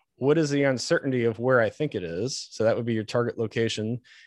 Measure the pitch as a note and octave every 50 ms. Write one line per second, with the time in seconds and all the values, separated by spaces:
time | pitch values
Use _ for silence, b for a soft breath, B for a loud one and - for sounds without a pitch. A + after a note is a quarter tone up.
0 | _ _ _ - B2 C#3 D3+ E3 D#3+ C#3 C#3+ C#3+ C#3 C#3 C3 A#2+ - - E3+ -
1 | - C#3 C3 B2 A#2 A#2 A2 A2+ A#2 C3 C3 B2 A2+ G2+ - - D#3 D3 - G#2
2 | F2+ E2 E2 F2 A2 C3+ D3+ - - - - - A2 A2+ G#2 G#2+ A#2 A#2+ A#2 A2
3 | G#2 - - B2 A#2+ A#2 - - A2+ G#2+ - A#2 A2+ A2 - - G#2+ A2 A#2+ B2
4 | - b b b b